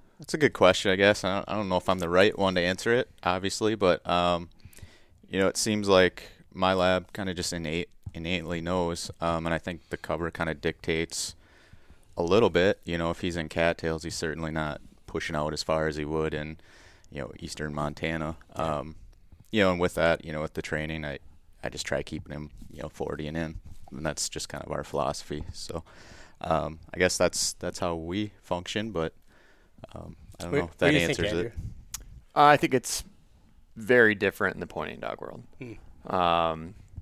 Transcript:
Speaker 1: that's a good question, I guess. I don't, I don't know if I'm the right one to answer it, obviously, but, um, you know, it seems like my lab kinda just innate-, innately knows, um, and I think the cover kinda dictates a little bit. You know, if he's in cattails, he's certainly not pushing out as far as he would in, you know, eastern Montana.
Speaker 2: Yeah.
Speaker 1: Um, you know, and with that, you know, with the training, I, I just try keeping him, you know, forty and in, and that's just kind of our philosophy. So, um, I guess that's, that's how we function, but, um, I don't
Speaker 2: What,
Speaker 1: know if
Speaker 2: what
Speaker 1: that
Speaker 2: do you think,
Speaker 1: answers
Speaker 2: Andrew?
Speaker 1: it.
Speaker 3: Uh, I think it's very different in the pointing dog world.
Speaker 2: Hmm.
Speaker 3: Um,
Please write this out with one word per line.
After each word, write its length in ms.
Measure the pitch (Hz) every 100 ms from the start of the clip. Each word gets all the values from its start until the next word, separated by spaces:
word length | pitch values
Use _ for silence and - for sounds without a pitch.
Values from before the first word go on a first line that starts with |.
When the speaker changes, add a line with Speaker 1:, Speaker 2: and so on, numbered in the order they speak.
| - -
Speaker 1:
that's 140 | -
a 40 | 160
good 160 | 139
question, 360 | - 92 92 104
I 60 | 95
guess. 260 | 98 104
I 140 | 95 95
don't, 120 | -
I 40 |
don't 140 | 101 101
know 80 | 90
if 120 | -
I'm 100 | 92
the 100 | 85
right 280 | 87 104 -
one 180 | 95
to 60 | 90
answer 320 | 87 92 117
it, 140 | 120 - -
obviously, 520 | 95 92 95 - 107
but, 320 | 107 95 82 -
um, 400 | 87 87 87 85 - - - - - _ _ -
you 100 | 92
know, 100 | 95
it 80 | -
seems 280 | - 104 101
like 420 | 95 90 - - - -
my 200 | 87 92
lab 400 | 95 90 92 87
kinda 200 | - 95
just 180 | 90 87
innate-, 380 | 87 80 82 - - -
innately 460 | 82 82 90 80 85
knows, 480 | 82 92 85 85 - -
um, 240 | 85 82 82
and 80 |
I 40 | 82
think 300 | - 82 -
the 80 | 80
cover 320 | - 80 82
kinda 240 | - 82
dictates 840 | 76 82 - - 80 85 - - - - _ _ - - - - -
a 60 |
little 280 | 85 98 110
bit. 300 | 85 92 104
You 120 | - 85
know, 120 | 82
if 100 | 82
he's 160 | 90 85
in 120 | 78
cattails, 520 | 82 85 85 82 80
he's 140 | 82 -
certainly 340 | 82 76 80
not 300 | 80 76 73 - - -
pushing 300 | 80 - 76
out 160 | 76
as 100 | 76
far 240 | - 80 78
as 80 | 76
he 80 | 73
would 260 | 78 78
in, 240 | 76 76 80 - - - - -
you 100 | 69
know, 120 | 64 -
eastern 360 | 85 - 76
Montana. 640 | 73 76 73 78 82 78 80 - -
Speaker 2:
Yeah. 220 | 80 76
Speaker 1:
Um, 180 | 69 - - - - - -
you 100 | 110
know, 80 | 95
and 80 | 87
with 140 | 87
that, 300 | - 82 82
you 80 | 80
know, 80 | 76
with 120 | 78
the 80 | -
training, 420 | - 78 78 80
I, 140 | 73 69 - - - -
I 60 | -
just 180 | - -
try 160 | 69
keeping 300 | 73 78 -
him, 180 | 73 76 - -
you 120 | 76
know, 60 | 78
forty 380 | - 73 73 76
and 80 | 80
in, 240 | 80 80 - - -
and 120 | 65
that's 240 | 78 73 -
just 200 | - -
kind 140 | 71
of 80 | -
our 120 | 73
philosophy. 600 | 73 73 67 73 - 76 73
So, 320 | - - 80 - - - - - -
um, 400 | 87 80 76 80 -
I 60 | -
guess 180 | 90 -
that's, 360 | 87 - -
that's 240 | - 90 -
how 160 | 90
we 380 | 85 82 95 104 -
function, 480 | - 90 90 107 110
but, 240 | 90 80 - - - _ _ _ - -
um, 220 | 80 82 82 - -
I 40 |
don't 80 | 87
Speaker 2:
What, 60 | 143
Speaker 1:
know 60 |
if 60 | -
Speaker 2:
what 80 | -
Speaker 1:
that 100 | -
Speaker 2:
do 60 |
you 120 | 147 151
think, 40 |
Speaker 1:
answers 220 | 143 92
Speaker 2:
Andrew? 140 | 82 87
Speaker 1:
it. 60 | - - - - - - - -
Speaker 3:
Uh, 80 | -
I 120 | 147 143
think 180 | 165
it's 300 | 127 - - - - _ _ _ _ - -
very 380 | 107 123 110
different 400 | 104 98 - 95
in 60 | -
the 60 | 85
pointing 340 | - 76 -
dog 200 | - -
world. 240 | - - - -
Speaker 2:
Hmm. 560 | 123 104 - - -
Speaker 3:
Um, 600 | 95 87 85 82 80 80 - - -